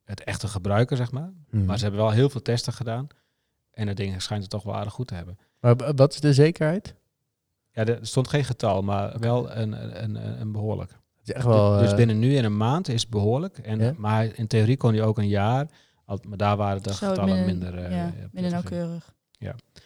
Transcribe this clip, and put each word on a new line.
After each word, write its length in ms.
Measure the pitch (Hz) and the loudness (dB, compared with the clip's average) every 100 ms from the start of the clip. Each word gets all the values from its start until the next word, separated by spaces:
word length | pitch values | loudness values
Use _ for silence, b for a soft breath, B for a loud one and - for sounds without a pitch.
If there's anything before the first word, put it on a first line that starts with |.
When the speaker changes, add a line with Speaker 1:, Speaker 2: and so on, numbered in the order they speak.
Speaker 1:
het 200 | - 101 | -14 -10
echt 160 | - - | -6 -6
te 80 | 98 | -4
gebruiken, 480 | 98 95 101 127 131 | -4 2 2 2 0
zeg 140 | 120 | -2
maar. 180 | 127 175 180 - | -6 -10 -14 -4
Speaker 2:
Mhm. 140 | 107 | 0
Speaker 1:
Maar 120 | 95 101 | 0 0
ze 40 | |
hebben 180 | 104 101 | 0 2
wel 80 | 110 | 2
heel 200 | 110 139 | 4 4
veel 120 | 123 | 2
testen 300 | - 120 - | -2 -2 -2
gedaan. 340 | - 117 117 147 _ _ _ _ _ _ | -6 -6 -6 -8 _ _ _ _ _ _
En 140 | - 107 | -6 -4
dat 100 | 95 | -2
ding 260 | 98 92 | -4 -6
schijnt 200 | - 107 | -6 -6
het 80 | 95 | -6
toch 100 | 107 | -8
wel 120 | 104 | -6
aardig 180 | 104 104 | -6 -6
goed 140 | - 123 | -8 -8
te 80 | |
hebben. 240 | 87 87 90 _ _ | -10 -12 -16 _ _
Speaker 2:
Maar 160 | 120 120 | 4 4
b-, 160 | 123 139 | 2 4
wat 160 | 139 | 4
is 60 | - | 4
de 120 | 151 | 4
zekerheid? 600 | 135 151 - 156 185 - - _ _ _ _ _ _ _ | 6 6 4 0 -2 -6 -16 _ _ _ _ _ _ _
Speaker 1:
Ja, 140 | - | -2
er 140 | 110 117 113 | -2 -2 -2
stond 220 | - 127 | 0 0
geen 160 | 147 | 0
getal, 380 | 131 120 113 95 | -2 -2 0 0
maar 260 | 98 101 101 | 0 -2 -2
Speaker 2:
Oké. 100 | 120 | -2
Speaker 1:
wel 320 | 117 123 - 117 | 0 0 -2 -4
een, 160 | 110 110 113 107 | -6 -6 -10 -8
een, 0 | 110 107 | -8 -6
een, 240 | 107 120 | -8 -6
een 120 | 110 | -6
behoorlijk. 380 | 104 107 98 90 | -4 -4 -4 -8
Speaker 2:
Het 380 | - _ _ - | -14 _ _ -10
is 40 | |
echt 100 | - | -2
wel, 260 | 123 107 101 | 4 6 6
Speaker 1:
Dus, 80 | 101 | 6
dus 100 | 101 | 4
Speaker 2:
eh, 60 | 101 | 6
Speaker 1:
binnen 220 | 117 107 | 4 4
nu 180 | 120 139 | 2 2
en 80 | |
een 120 | 113 104 | 2 2
maand 320 | 110 156 190 | 0 0 -2
is 120 | 120 | -4
het 100 | - | -2
behoorlijk. 480 | 104 101 127 190 - | 0 2 0 -4 -10
En, 200 | 110 110 | -6 0
Speaker 2:
Ja? 140 | 113 147 | 0 0
Speaker 1:
maar 280 | 107 110 113 - | 0 0 0 -4
in 80 | 110 | 0
theorie 300 | 113 107 135 | 4 4 4
kon 180 | 120 | 2
hij 80 | 107 | 2
ook 160 | 110 110 | 2 2
een 100 | 101 | 2
jaar. 380 | 101 104 127 156 b b b | 2 2 0 -2 b b b
Al, 140 | b 101 - | b -10 -8
maar 80 | 98 | -2
daar 180 | 104 104 | 2 2
waren 260 | 101 98 | 0 -2
de 100 | 98 | -4
Speaker 3:
Zo, 160 | 98 202 | -4 -4
Speaker 1:
getallen 360 | 92 95 190 | 0 0 2
Speaker 3:
minder, 280 | 95 92 175 | 0 -2 -6
Speaker 1:
minder, 120 | 180 | -8
eh, 60 | 180 | -6
Speaker 3:
ja, 60 | 180 | -4
Speaker 1:
ja, 80 | |
Speaker 3:
minder 260 | 170 - - | -4 -8 -12
Speaker 1:
prettig 120 | 185 | -6
in. 60 | 180 | -4
Speaker 3:
nauwkeurig. 640 | 175 - 175 170 170 - _ _ | -4 -6 -6 -8 -10 -14 _ _
Speaker 1:
Ja, 240 | - 101 113 _ b | -14 -12 -12 _ b